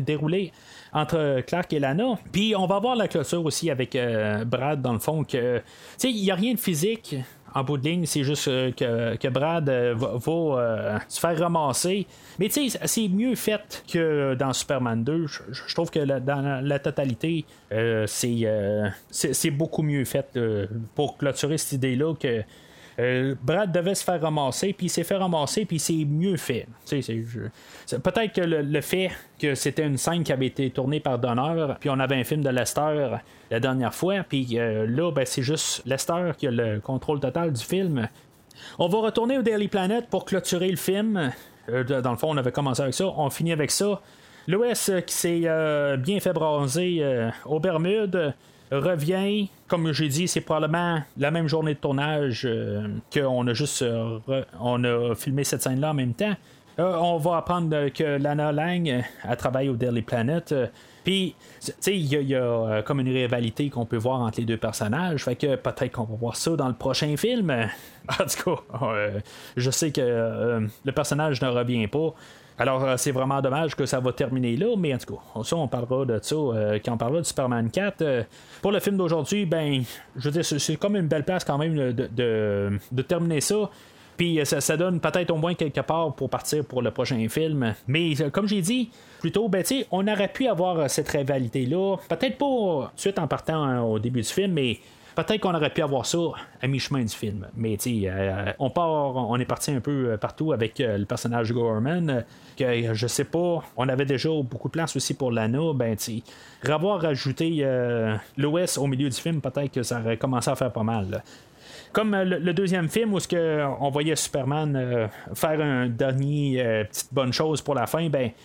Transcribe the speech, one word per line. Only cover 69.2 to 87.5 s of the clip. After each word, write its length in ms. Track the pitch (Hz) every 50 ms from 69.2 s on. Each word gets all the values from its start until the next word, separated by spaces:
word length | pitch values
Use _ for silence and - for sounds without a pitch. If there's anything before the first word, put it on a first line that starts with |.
| 104 - - - - - -
je 140 | 127 123 135
sais 200 | 123 - 165 156
que, 100 | 139 151
euh, 580 | 131 123 120 117 113 113 110 107 110 120 117 113 110 107 - - -
le 80 | 131
personnage 480 | - 156 143 - 147 143 156 160 143 123
ne 80 | 143 131
revient 380 | 120 120 123 120 123 117 110
pas. 260 | 101 - 147 160 160 151 - - - - - - - - -
Alors, 260 | 120 135 131 131 135
euh, 120 | 135 127 123
c'est 140 | - 147
vraiment 280 | 131 127 131 135 139 139
dommage 340 | 139 135 131 151 165 151 -
que 120 | - 139
ça 120 | 123 - 131
va 140 | 123 127
terminer 440 | 120 - 143 127 131 131 127 120 117
là, 200 | 139 190 233 240
mais 180 | 202 175 151 131
en 40 | 120
tout 160 | - - 98
cas, 280 | - - - - 110
ça, 140 | 113 - 165
on 100 | 170 151
parlera 380 | 113 - 123 120 120 131 131 139
de 140 | 123 113 107
ça, 120 | - - 147
euh, 440 | 156 151 131 113 110 107 104 104 107 -
quand 80 | 127
on 40 | 117 113
parlera 240 | 117 120 147 170
de 40 | 160
Superman 440 | - - - 135 123 123 117 113 113
quatre. 320 | - 185 196 202 185 -
Euh, 200 | 160 147 131 120 107 - - - - - - -
pour 120 | - 196
le 80 | 208 185
film 160 | - 202 202
d'aujourd'hui, 500 | 190 185 160 170 160 143 - 202 208 202
ben, 360 | 160 165 165 156 147 139 131 120 - - - - - -
je 80 | 135 123
veux 60 | 147
dire, 120 | 143 170 160
c'est, 140 | - 156 143
c'est 180 | - - 156
comme 200 | - - 202 208
une 120 | 202 170 147
belle 160 | 160 156 143
place 200 | - 185 180 -
quand 120 | - 143
même 180 | 139 151 165 160
de, 340 | 147 135 127 120 117 127 - 113
de, 640 | 120 123 117 110 110 107 104 101 101 101 101 101 101 - -
de 100 | 127 127
terminer 380 | 131 - 180 170 170 170 160 147
ça. 300 | - - 202 214 208 190 - - - - - - - - - -
Puis, 200 | 175 170 165 156
euh, 60 | 143
ça, 160 | - 165 143
ça 160 | 135 - 160
donne 240 | 151 175 185 180 156
peut-être 300 | - 156 - 180 175 165
au 60 | 170
moins 180 | 156 160 175 180
quelque 260 | - 165 147 - 147
part 340 | 135 - 156 165 165 156 135
pour 140 | - 139 120
partir 340 | - 123 - - - 151 139
pour 180 | - - 127
le 80 | 120 110
prochain 360 | - - 123 - 135 113 113 110
film. 440 | - 151 160 160